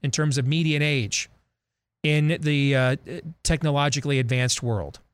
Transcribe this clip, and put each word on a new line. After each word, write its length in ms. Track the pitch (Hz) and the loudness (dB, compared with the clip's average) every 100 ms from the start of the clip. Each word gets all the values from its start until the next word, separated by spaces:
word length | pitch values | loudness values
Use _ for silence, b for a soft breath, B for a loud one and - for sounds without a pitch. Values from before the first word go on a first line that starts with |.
in 100 | 139 | -4
terms 260 | - 151 135 | 0 0 0
of 80 | 127 | 0
median 360 | 160 160 147 | 0 2 0
age 480 | 147 143 101 - - _ _ _ _ _ _ _ | 0 0 -2 -4 -8 _ _ _ _ _ _ _
in 360 | 151 151 151 170 | 0 2 2 0
the, 340 | 147 143 139 135 | 0 2 2 4
uh, 200 | 127 131 - 175 160 - | 2 0 -6 -12 -12 -6
technologically 760 | - 160 156 143 147 139 143 139 | -2 0 0 0 0 0 0 0
advanced 420 | 120 127 127 - | 0 0 0 0
world. 380 | 120 107 73 - _ | -2 -4 -4 -12 _